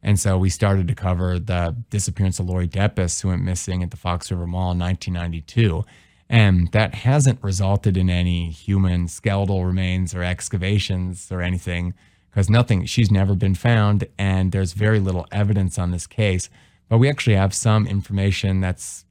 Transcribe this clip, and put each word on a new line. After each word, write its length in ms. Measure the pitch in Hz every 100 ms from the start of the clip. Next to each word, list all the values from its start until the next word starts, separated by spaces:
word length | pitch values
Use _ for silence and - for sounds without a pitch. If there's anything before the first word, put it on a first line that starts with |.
And 160 | - 101
so 180 | 101 92
we 120 | 92
started 380 | - 101 98 87
to 80 | -
cover 440 | 92 90 90 90
the 360 | 85 90 85 120 113
disappearance 500 | 107 - 87 95 -
of 80 | 92
Lori 180 | 90 87
Deppis, 540 | 95 104 - 90 -
who 80 | 95
went 140 | 90
missing 400 | 90 90 - 90
at 80 | 87
the 60 | -
Fox 340 | 90 87 -
River 160 | 90 85
Mall 240 | 90 90
in 80 | 87
nineteen 340 | 87 95 -
ninety-two. 720 | 87 85 85 76 - 110 82 - - _ _ _
And 400 | 117 104 92 85
that 200 | 110 110
hasn't 480 | - 123 147 131 110
resulted 540 | 101 92 98 101 - 95
in 140 | 90
any 400 | 87 90 85 82
human 580 | 80 - 98 95 87 87
skeletal 560 | - 110 98 98 95
remains 500 | 90 92 92 90 87
or 100 | 90
excavations 1080 | 87 90 - 98 92 104 - 92 90 90 -
or 100 | 90
anything, 520 | 90 90 90 87 87 92 _ _ _
'cause 160 | - 90
nothing, 360 | 113 123 98 82
she's 240 | - 107
never 240 | 98 95
been 220 | 95 98 95
found, 500 | 120 113 104 104 95 -
and 340 | 98 95 95
there's 220 | 95 92
very 260 | 92 107 110
little 260 | 95 90 -
evidence 480 | 101 101 101 92 -
on 120 | 87
this 140 | 90 -
case. 440 | - 104 90 - _ _ _ _
But 80 | 113
we 100 | 135
actually 300 | 143 - 101
have 160 | 95
some 340 | - 113 107 101
information 720 | 98 - 98 98 92 98 95
that's 460 | 92 90 - - _